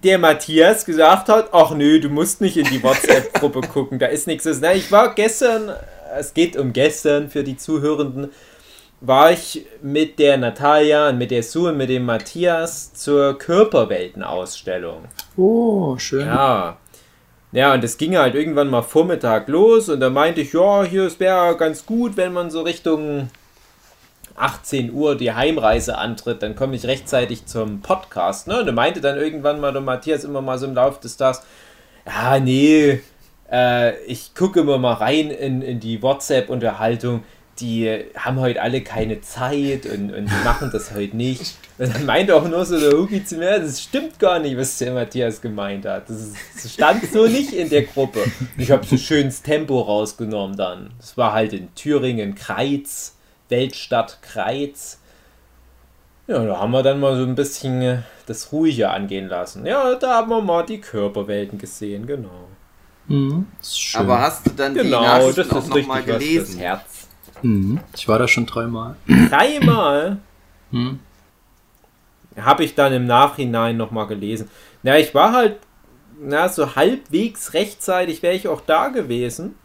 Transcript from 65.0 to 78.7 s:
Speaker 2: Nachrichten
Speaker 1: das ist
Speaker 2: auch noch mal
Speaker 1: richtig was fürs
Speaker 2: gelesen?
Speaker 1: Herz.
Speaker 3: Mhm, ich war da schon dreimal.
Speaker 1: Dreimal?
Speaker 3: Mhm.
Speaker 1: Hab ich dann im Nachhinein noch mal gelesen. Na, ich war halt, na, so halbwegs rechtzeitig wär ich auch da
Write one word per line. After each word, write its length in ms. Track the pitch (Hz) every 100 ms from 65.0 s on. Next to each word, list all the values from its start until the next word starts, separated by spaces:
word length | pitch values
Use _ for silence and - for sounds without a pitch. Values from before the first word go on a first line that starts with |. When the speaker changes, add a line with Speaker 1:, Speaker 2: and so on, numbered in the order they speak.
Speaker 2:
Nachrichten 340 | 117 123 131 135
Speaker 1:
das 100 | 180
ist 40 |
Speaker 2:
auch 140 | 139 127
noch 180 | 143 139
mal 100 | 131
Speaker 1:
richtig 0 |
was 80 |
fürs 140 | 127 113
Speaker 2:
gelesen? 380 | 147 160 98 90
Speaker 1:
Herz. 480 | 87 98 - - - _ - -
Speaker 3:
Mhm, 380 | 120 104 95 139 - -
ich 100 | -
war 120 | 107
da 100 | 123
schon 160 | -
dreimal. 520 | 117 113 117 117 113 143 -
Speaker 1:
Dreimal? 1080 | - 240 143 247 302 160 220 151 143 165 202 - _ _ _ _
Speaker 3:
Mhm. 300 | 123 123 135 - _ _ _ _ _ _ _ _ _ _ _ _ -
Speaker 1:
Hab 240 | 117 165
ich 140 | 165
dann 180 | - 139
im 140 | 127 123
Nachhinein 720 | 120 143 147 127 117 117 117
noch 140 | 107
mal 140 | 113
gelesen. 440 | 104 107 101 110 107 - - _
Na, 160 | 127 147
ich 160 | 156
war 180 | - 208
halt, 240 | 247 226 208 _ _ _ _ _ 151
na, 280 | 143 147 180
so 280 | 175 139 135
halbwegs 800 | 170 262 - 190 220 - -
rechtzeitig 680 | 160 208 - - 180 180 160
wär 100 | 170
ich 140 | 185 196
auch 120 | 156
da 280 | -